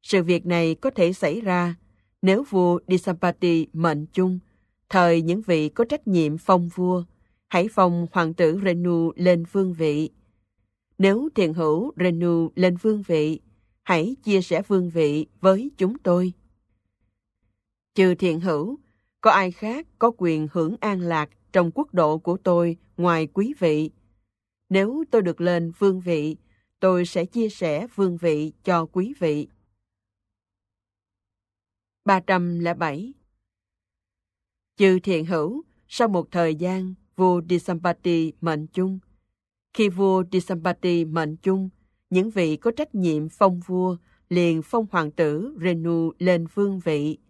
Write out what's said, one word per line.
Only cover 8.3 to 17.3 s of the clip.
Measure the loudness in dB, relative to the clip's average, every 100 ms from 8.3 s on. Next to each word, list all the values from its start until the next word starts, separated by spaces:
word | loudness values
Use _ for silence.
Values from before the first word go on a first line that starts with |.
tử | 2 0 2
Renu | -2 0 0 0 0 0
lên | 2 2 0
vương | -2 -2
vị. | 0 0 0 -4 _ _ _ _ _ _ _ _ _
Nếu | 2 2 -2
thiền | -2 -2
hữu | 0 0 0 -2 -2
Renu | -2 0 0 0 -2 0
lên | 0 2
vương | -2 -2
vị, | 0 0 0 -4 _ _ _ _
hãy | -2 0 0 -6
chia | 0 0
sẻ | 0 -4
vương | 0 -2 0
vị | 0 0 0 -6 _
với | 2 2 0 -4
chúng | -4 -2
tôi. | 0 0 0 -6 _ _ _ _ _ _ _ _ _